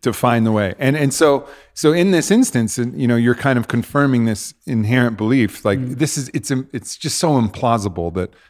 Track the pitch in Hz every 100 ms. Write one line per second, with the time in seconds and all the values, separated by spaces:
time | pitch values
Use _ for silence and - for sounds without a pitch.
0 | 123 110 123 117 110 107 98 - 135 151
1 | 139 - 156 139 - - - - 151 170
2 | 190 175 - 220 254 123 110 - 120 -
3 | 123 117 120 120 139 123 110 120 - 143
4 | 143 123 113 107 - - - 117 104 127
5 | 120 107 110 135 107 - 107 101 127 127
6 | 151 - 127 139 - 131 131 131 - -
7 | 151 - 170 139 110 - 120 117 101 87
8 | 85 87 90 _